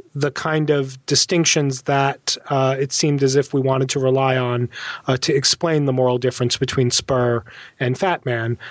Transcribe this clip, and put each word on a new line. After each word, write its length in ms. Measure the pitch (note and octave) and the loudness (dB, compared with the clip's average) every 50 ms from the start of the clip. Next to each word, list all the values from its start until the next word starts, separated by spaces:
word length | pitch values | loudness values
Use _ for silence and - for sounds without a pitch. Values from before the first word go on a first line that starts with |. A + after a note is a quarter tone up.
| - _ - | -10 _ -6
the 160 | C#3+ C#3 C#3+ | -4 -2 -2
kind 400 | C3+ - - E3 D#3 D#3 D#3 C#3+ | -2 -4 -2 -2 0 0 2 2
of 340 | D3 C#3+ C3+ C3+ C3 C3 - | 2 0 0 -4 -8 -10 -4
distinctions 760 | - - - - - F#3+ E3+ E3 - - D#3+ C#3+ C#3 C3 B2+ - | -2 0 0 2 2 2 2 2 2 2 2 0 0 -2 -4 -2
that, 540 | - C#3+ C#3 C3+ C#3 - - _ - - - - - | 0 0 2 2 0 -2 -4 _ -8 -8 -8 -6 -2
uh, 260 | C#3+ C3+ C3 C3 C3+ C3 | 0 0 2 2 0 0
it 140 | C#3+ C3 - | -2 -4 -2
seemed 300 | - - D3+ C#3+ C#3 C#3 | 0 0 0 2 2 2
as 140 | C3 C3 | 2 2
if 160 | C#3+ C3+ - - | 2 0 0 0
we 60 | C#3 | 0
wanted 280 | C3 C3+ C3 C3 C3+ C3 | 0 2 2 0 0 -2
to 100 | - C#3+ | -2 0
rely 360 | C3 C3 C3 C3 C3+ C3 C3 | 2 2 2 2 2 2 2
on, 320 | C3 B2+ B2 B2 A#2+ B2 A#2 - - - - - - - | 0 0 0 -2 -2 -2 -4 -6 -10 -12 -12 -12 -8 -4
uh, 100 | - C3 C3 | -2 -2 0
to 160 | - - C3 | 0 0 0
explain 500 | C3+ C3+ - - - - E3 D#3+ D3+ D3 | 2 2 0 0 0 0 0 0 2 2
the 80 | C3+ C3 | 2 2
moral 260 | B2+ B2+ B2+ B2 A#2+ | 2 2 2 2 2
difference 380 | B2 B2+ - - B2+ A#2+ - | 0 -2 -2 0 -2 -2 -2
between 340 | - C3+ - - C3+ B2+ A#2+ | -2 -2 -2 0 0 0 2
Spur 540 | - - - - C3+ B2+ B2 A#2+ A#2+ A#2 - - - - - - - - | 0 -2 -2 0 0 0 2 2 0 -2 -4 -8 -16 -20 -20 -18 -10 -4
and 200 | C3+ B2 B2+ - | -4 -2 -2 0
Fat 260 | G3 F#3 F3 - - | 0 -2 -2 -2 -2
Man, 340 | - A#2+ A2+ A#2 A#2 A#2+ - - - | -4 -4 -2 -2 -4 -4 -6 -8 -14